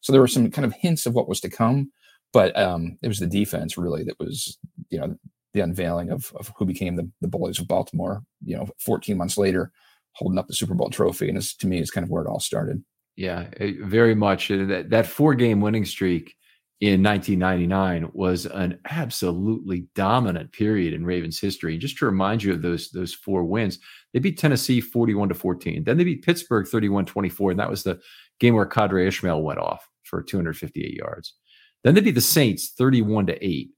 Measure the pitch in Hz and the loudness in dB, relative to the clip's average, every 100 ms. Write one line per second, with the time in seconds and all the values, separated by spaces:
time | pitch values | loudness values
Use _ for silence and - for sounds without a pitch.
0 | - 135 127 135 117 127 131 - 180 160 | 6 6 8 6 2 2 -4 -2 0 0
1 | - 117 - 98 92 - 113 135 139 _ | 0 0 0 -4 -6 0 2 2 -2 _
2 | _ _ _ 120 92 - 95 87 82 85 | _ _ _ 4 4 4 0 0 -6 -6
3 | 110 101 87 98 101 82 82 - 87 80 | -6 -4 -2 0 -2 -2 -6 -4 -4 -4
4 | 78 - 78 - - - - - - 82 | -6 -8 -8 -8 -10 -12 -20 -20 -8 -6
5 | 69 - - _ _ 101 87 87 87 85 | -6 -8 -14 _ _ -2 -2 -2 -2 -2
6 | 87 139 - - - - 98 87 95 87 | -4 -6 -8 -14 -16 -4 -4 -2 -4 -4
7 | 87 _ 95 95 90 - 90 90 - 82 | -6 _ -6 -4 -4 -6 -2 -2 -2 -4
8 | 90 101 117 _ - - - - - 110 | -4 -6 -10 _ -8 -6 -8 -8 -4 -4
9 | - 98 87 - 98 92 - _ _ _ | -2 -2 -2 0 2 2 -2 _ _ _
10 | _ - - 95 - - - 175 - - | _ -8 -4 -2 -4 -4 -2 0 -2 0
11 | - - - - - - 95 92 78 - | -2 0 -4 -2 -6 -4 -2 -2 -2 -4
12 | 87 85 - - - - - - - _ | -4 -4 -4 -4 -4 -4 -4 -6 -10 _
13 | _ - 92 87 87 - 104 95 101 110 | _ -8 -6 -6 -8 -6 -6 -4 0 6
14 | 117 110 104 95 - 98 98 95 - 113 | 6 6 4 2 0 0 0 -2 2 2
15 | - - 151 131 120 104 104 110 98 - | 0 4 4 6 4 4 2 0 -2 -2
16 | 95 85 78 _ _ _ _ _ 104 95 | 0 0 -4 _ _ _ _ _ 4 6
17 | 101 101 98 95 92 92 87 95 95 85 | 4 2 0 0 2 2 0 2 0 0
18 | 82 - 92 90 - 98 90 87 - 156 | -4 -2 0 0 -4 -4 -4 -4 -8 -6
19 | 131 - 92 87 101 113 95 90 87 - | -6 -4 -4 -2 -2 -2 -4 -6 -6 -2
20 | 98 120 117 85 80 - 107 107 85 78 | 2 2 2 -2 -8 -4 0 0 0 -2
21 | 85 90 80 80 101 95 82 82 135 - | -2 -2 -4 -4 -6 -4 -6 -6 -6 -2
22 | 131 95 95 110 101 87 85 85 - 92 | 0 2 0 0 0 -2 -2 -4 -6 -8
23 | 87 - - 95 85 104 107 - - - | -8 -8 -4 -2 0 0 -2 -6 -16 -20
24 | _ 123 170 165 156 131 - 123 - 120 | _ -2 0 0 2 2 2 0 0 0
25 | 117 101 101 92 92 90 - 80 78 143 | 0 2 0 -2 -2 -4 -4 -4 0 2
26 | 175 135 - 170 - 113 92 117 104 101 | 2 0 -2 -2 0 -2 0 -2 0 0
27 | 90 - 95 - 98 90 - 101 - 85 | -2 -2 -4 -2 -2 0 -2 -2 -4 -6
28 | - - _ _ 120 113 101 - 104 95 | -8 -20 _ _ 4 6 2 2 2 2
29 | 92 90 90 80 78 67 50 50 - _ | 2 0 -2 -2 -2 -4 -4 -6 -12 _
30 | - 87 - 98 82 78 80 78 76 - | -10 -10 -4 -4 -4 -6 -10 -8 -10 -8
31 | - - - _ _ _ _ _ 123 180 | -10 -12 -16 _ _ _ _ _ 6 8
32 | 208 123 - 165 127 98 - - 131 131 | 6 2 2 4 4 2 -6 0 4 4
33 | 104 107 98 - 101 76 - | 4 2 0 -2 -2 -4 -6